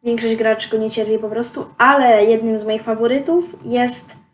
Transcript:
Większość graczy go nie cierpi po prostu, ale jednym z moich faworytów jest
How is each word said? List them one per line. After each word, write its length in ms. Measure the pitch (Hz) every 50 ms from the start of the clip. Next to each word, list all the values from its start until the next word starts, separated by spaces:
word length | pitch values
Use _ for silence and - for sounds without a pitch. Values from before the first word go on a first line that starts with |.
| _
Większość 320 | 240 233 226 226 226 226
graczy 340 | 220 220 220 220 220 - -
go 80 | - 220
nie 120 | 220 220
cierpi 280 | 220 233 214 208 220 220
po 100 | 214 208
prostu, 380 | 214 226 240 - - 285 - - - _
ale 460 | 233 254 277 285 262 247 233 208 208
jednym 340 | 220 226 220 226 226 220 214
z 60 | 214
moich 180 | 220 214 220
faworytów 720 | - 233 220 220 233 240 254 277 277 302 330 349 339 - - - -
jest 520 | 240 240 247 247 247 240 - - - - - _ _